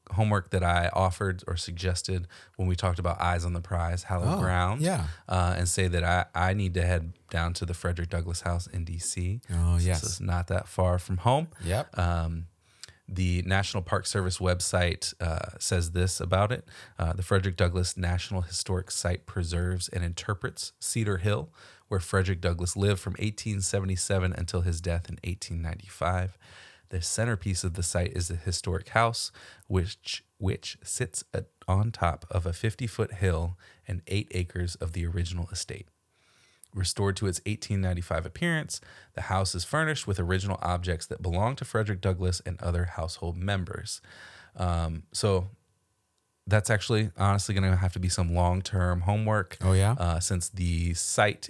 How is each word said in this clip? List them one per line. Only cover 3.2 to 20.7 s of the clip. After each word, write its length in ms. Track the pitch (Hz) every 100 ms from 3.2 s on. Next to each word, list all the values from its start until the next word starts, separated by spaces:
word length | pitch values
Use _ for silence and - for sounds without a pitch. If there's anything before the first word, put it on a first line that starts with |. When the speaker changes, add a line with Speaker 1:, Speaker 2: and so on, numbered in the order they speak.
| 87 87
Speaker 1:
on 100 | 87
the 80 | 87
Prize, 420 | - 87 85 90
Hallowed 340 | - 90 110 196
Speaker 2:
Oh, 20 |
Speaker 1:
Ground, 420 | 92 90 90 127
Speaker 2:
yeah. 260 | 165 156 78 - -
Speaker 1:
uh, 280 | 90 87 90
and 100 | 87
say 200 | - 90
that 160 | 87
I, 220 | 87 90 - 85
I 180 | 92
need 220 | 104 95 87
to 80 | 87
head 280 | 87 82 - -
down 220 | 82 85
to 120 | 87 87
the 80 |
Frederick 360 | 87 90 87 85
Douglass 300 | 85 82 85
House 260 | 90 87 -
in 160 | 90 82
D 140 | 85
C. 420 | - 90 90 113 -
Speaker 2:
Oh, 280 | 85 85 87
Speaker 1:
So 60 | 87
Speaker 2:
yes. 160 | 82
Speaker 1:
it's 160 | - 90
not 260 | 98 87 87
that 200 | 92 -
far 320 | - 90 90
from 180 | - 92
home. 300 | 117 139 160 - 87
Speaker 2:
Yep. 320 | 107 - -
Speaker 1:
Um, 500 | 87 85 82 82 85 _ _ _ - - -
the 320 | 92 92 90 90
National 340 | 95 95 101
Park 240 | 85 98 -
Service 320 | 104 90 -
website, 760 | 92 90 - 92 87 85 - -
uh, 380 | 85 80 - -
says 320 | - 92 82
this 300 | 87 92 -
about 300 | 87 95 104
it. 160 | 127 - - - -
Uh, 140 | 82
"The 100 | 92
Frederick 340 | 87 98 95 87
Douglass 400 | 87 90 90 -
National 440 | 90 87 - 95
Historic 500 | 85 90 - 92 -
Site 340 | - 87 90 -
preserves 640 | 95 82 85 90 92 -
and 140 | 90 85
interprets 640 | 85 - 101 127 - -